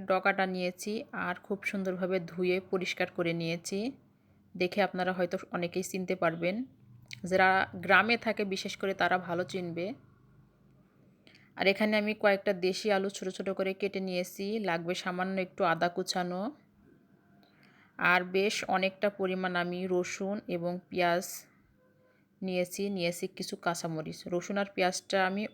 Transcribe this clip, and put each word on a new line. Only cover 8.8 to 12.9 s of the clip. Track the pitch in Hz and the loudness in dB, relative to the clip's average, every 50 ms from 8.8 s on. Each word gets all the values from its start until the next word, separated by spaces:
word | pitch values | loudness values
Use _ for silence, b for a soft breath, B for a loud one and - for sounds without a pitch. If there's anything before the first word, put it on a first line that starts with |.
| - 196 190 | -4 -2 0
তারা | - 175 175 180 185 | 2 2 2 2 2
ভালো | 180 175 175 180 180 | 0 -2 -2 -2 -2
চিনবে। | - - 185 180 170 165 170 170 202 277 - - - - _ _ _ _ - - - _ _ _ _ _ _ _ _ _ _ _ _ _ _ _ B B B B B B | -2 -4 -6 -6 -6 -6 -6 -6 -6 -8 -10 -16 -20 -20 _ _ _ _ -20 -20 -20 _ _ _ _ _ _ _ _ _ _ _ _ _ _ _ B B B B B B
আর | B - | B 4
এখানে | 190 190 - 214 214 214 | 4 4 4 4 2 2
আমি | 214 208 214 214 | 2 2 0 0
কয়েকটা | - - 208 196 196 - 208 196 175 | 2 4 4 4 4 2 0 0 2
দেশি | 180 185 190 - - 214 | 2 0 0 0 2 2